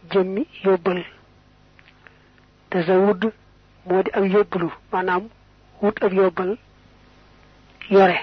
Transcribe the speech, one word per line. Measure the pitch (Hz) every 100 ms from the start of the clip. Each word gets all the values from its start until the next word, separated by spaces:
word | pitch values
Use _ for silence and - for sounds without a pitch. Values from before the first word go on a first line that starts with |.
jëmmi | 170 196 185 196 294 -
yóbbal. | 190 185 180 180 170 - _ _ _ _ _ _ _ _ - _ _ _ _ _ _
Tazawwud | 190 165 185 202 190 220 - _ _ _ _ 180
moo | 185
di | 185
ak | - 196
yóbbulu, | 202 202 190 170 - _
maanaam | 190 185 180 220 _ _ _ _ -
wut | 202 208
ab | 202
yóbbal | 185 190 175 185 226 _ _ _ _ - _ _ _ - _ _ _
yore. | - 196 185 170